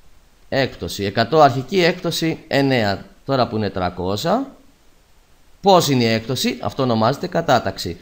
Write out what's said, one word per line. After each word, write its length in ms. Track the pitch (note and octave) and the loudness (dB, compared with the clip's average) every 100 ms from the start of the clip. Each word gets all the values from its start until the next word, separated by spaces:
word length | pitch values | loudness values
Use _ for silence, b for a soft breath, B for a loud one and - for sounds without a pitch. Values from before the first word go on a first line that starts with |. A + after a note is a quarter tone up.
| - - - _ - | -20 -20 -20 _ -6
Έκπτωση. 560 | B2 B2+ - E2+ - | -2 -2 -4 -10 -6
Εκατό 360 | G2+ G#2 A2+ D#3+ | -4 -2 2 6
αρχική, 400 | D3 B2+ B2+ G3 | 4 4 -2 0
έκπτωση 540 | E3+ F3+ E3+ E3 E3 - - | 2 0 -4 -4 -4 -4 -2
εννέα. 560 | C3+ C#3 C3 G#2+ G2 - - | 0 2 2 0 -2 -8 -14
Τώρα 240 | - C3+ A2+ | -4 -2 0
που 80 | A2 | -2
είναι 140 | G#2 | -4
τρακόσα, 800 | F#2+ F2+ F2 F2+ G#2 E3 G#3+ C#4 - - _ - _ _ _ _ _ _ - | -2 -4 -4 -4 -2 0 -2 -2 -10 -20 _ -20 _ _ _ _ _ _ -2
πώς 280 | G3 F#3 D3 | 4 4 6
είναι 160 | C3 | 2
η 40 | A#2 | 2
έκπτωση; 500 | A2+ A2+ B2+ A#3 B3+ | 0 -2 -4 -4 -4
Αυτό 200 | - - | -6 -2
ονομάζεται 440 | C3 A2+ A2 C#3 - | 0 2 2 0 -4
κατάταξη. 680 | E3+ E3 B2 G2 - - E2 | -2 2 0 0 -6 -8 -10